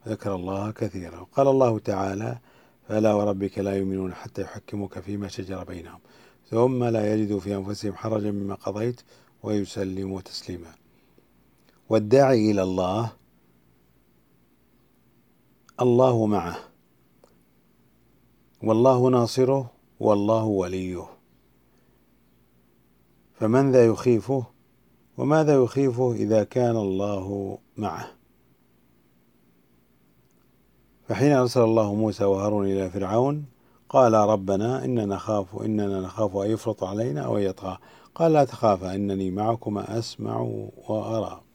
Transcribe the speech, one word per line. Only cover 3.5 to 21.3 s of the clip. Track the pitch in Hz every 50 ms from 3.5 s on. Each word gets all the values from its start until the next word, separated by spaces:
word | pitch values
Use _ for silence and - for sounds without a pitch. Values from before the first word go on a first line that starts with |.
| - 107
لا | 98 98
يؤمنون | 98 98 95 95 95 95 92 90 90
حتى | - - - _ 101
يحكموك | 92 - - 101 _ - - 104 101 95 - 92
فيما | 90 98 104 101 101
شجر | 95 - - 95 87 98 90 92
بينهم، | - 92 87 80 - - - _ _ - - - - _ _ _ _
ثم | - 113 120 131 131 123 123
لا | 120 113 110 107 104 107
يجدوا | 107 107 101 104 98
في | 92 101 101
أنفسهم | 98 95 98 104 - - 104 95
حرجا | - - 110 110 107 104 107
مما | 101 101 101 98 98
قضيت | - - - 98 104 110 123 123 - _ _ - _ _ _ _ _ -
ويسلموا | 107 107 104 98 - - 104 98 95 92 95 95 95 95 92
تسليما." | 92 - - - - - 92 87 85 - - _ _ _ _ _ _ _ _ _ _ _ _ _ _ _ _ _ _ _ _ _ _ -
والداعي | 110 110 107 104 123 139 139 131 135 113 107 107
إلى | 104 98 92
الله | 92 92 92 90 92 95 110 117 113 - _ _ _ _ _ _ _ _ _ _ _ _ _ _ _ _ _ _ _ _ _ _ _ _ _ _ _ _ _ _ _ _ _ _ _ _ _ _ _ _ _ _ _ _ _ _ _ _ _ _ _ _ -
الله | 123 127 120 120 131 131 123 113 110
معه، | 107 104 95 82 87 87 - - - _ _ _ _ _ _ _ _ _ _ _ _ _ _ _ _ _ _ _ _ _ _ _ _ _ _ _ _ _ _ _ _ _ _ _ _ _ _ -
والله | 107 110 113 120 131 131 123 123 131
ناصره | 127 123 117 113 - 127 127 127 135 139 127 117 _ _ _ _ _ _
والله | 110 110 104 101 101 104 110 113 113
وليه، | 110 104 95 90 87 92 95 92 92 90 85 - - - _ _ _